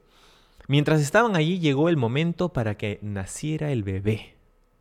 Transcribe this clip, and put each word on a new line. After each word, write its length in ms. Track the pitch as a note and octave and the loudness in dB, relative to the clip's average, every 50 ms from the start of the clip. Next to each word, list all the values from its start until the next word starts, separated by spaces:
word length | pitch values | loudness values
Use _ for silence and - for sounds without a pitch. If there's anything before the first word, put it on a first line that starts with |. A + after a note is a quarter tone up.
| _ _ _ _ _ _ _ _ _ _ _ _ - - | _ _ _ _ _ _ _ _ _ _ _ _ -4 0
"Mientras 340 | C3+ D3 D3 D#3 D#3+ D#3 | 2 2 4 4 4 2
estaban 340 | D3 C#3+ - G#3 A#3+ A#3+ G3+ | 2 4 4 4 4 4 2
allí, 240 | E3 D#3 D#3+ F#3 F#3 | 2 0 0 0 0
llegó 300 | E3+ D3+ C3+ C3+ D#3 E3+ | 2 2 2 4 2 2
el 80 | F3 D3+ | 2 2
momento 540 | A#2+ A2+ A#2+ C#3+ D#3+ E3+ E3 - F#3 E3+ | 0 0 0 0 0 0 -2 -2 -4 -4
para 240 | - C#3 A#2 G#2+ G#2 | -2 -2 -2 -2 -4
que 240 | - - G#2 G2+ - | -4 -6 -6 -6 -6
naciera 680 | G#2 G#2 G2+ G2 F#2+ F#2+ - - - D3+ D#3 D3+ D#3 D3 | -8 -8 -6 -6 -8 -8 -10 -8 -6 -6 -4 -4 -4 -4
el 120 | C#3+ A#2+ G2+ | -2 -2 -2
bebé. 520 | G2+ F#2+ F#2+ F#2+ G#2 A2 G#2 - - - _ _ _ _ _ _ _ _ _ | -4 -4 -2 -2 -2 -2 -2 -4 -12 -20 _ _ _ _ _ _ _ _ _